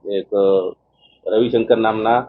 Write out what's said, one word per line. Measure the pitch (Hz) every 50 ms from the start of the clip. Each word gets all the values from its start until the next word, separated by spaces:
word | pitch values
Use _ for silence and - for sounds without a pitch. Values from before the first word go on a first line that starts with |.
| _ 95 101
એક | 98 92 _ - 101 98 98 98 95 92 92 - _ _ _ _ _ _ _ _ _ _
રવિશંકર | - 107 110 123 120 120 117 113 - 120
નામના | 113 113 113 107 107 110 113 117 120 127